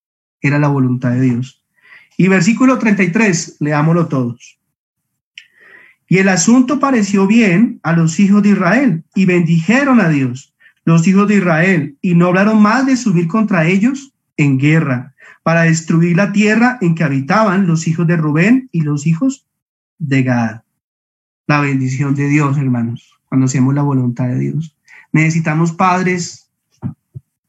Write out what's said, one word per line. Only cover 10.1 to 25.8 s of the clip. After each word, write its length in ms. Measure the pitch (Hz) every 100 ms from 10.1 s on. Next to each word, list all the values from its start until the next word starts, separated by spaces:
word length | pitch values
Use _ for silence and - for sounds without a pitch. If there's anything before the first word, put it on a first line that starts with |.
| 147 131 127 - _ _ _ -
los 200 | 165 165
hijos 200 | 190 202
de 100 | 208
Israel, 600 | 175 160 185 175 135 -
y 140 | 185 170
no 120 | 180
hablaron 340 | 180 208 220
más 240 | 208 240 269
de 100 | 254
subir 320 | 214 170 165
contra 400 | 220 214 185 160
ellos 460 | 196 240 269 - _ _ -
en 200 | 143 131
guerra, 560 | 147 160 143 123 123 _ - -
para 200 | - 165
destruir 520 | 165 160 - 165 170 170
la 160 | 202
tierra 460 | 202 214 226 247 240
en 140 | 180 160
que 80 |
habitaban 640 | 156 139 135 202 220 185 185
los 200 | 160 165
hijos 200 | 156 165
de 80 | 170
Rubén 540 | 156 151 196 262 -
y 100 | 170
los 240 | 147 147 147
hijos 420 | 165 269 - _ _ _ _ _ _
de 240 | 147 135
Gad". 380 | 127 120 117 107 - _ _ _ _ _ _ _ -
La 140 | 147
bendición 560 | 143 135 131 131 139 139
de 140 | 143
Dios, 280 | 147 143 143
hermanos, 560 | 135 120 117 120 _ _ _
cuando 180 | 135 131
hacemos 280 | 131 131
la 80 | 143
voluntad 460 | 143 131 123 120 127
de 120 | 131
Dios. 380 | 139 147 160 - _ - _
Necesitamos 600 | 156 160 165 160 156 170
padres, 760 | -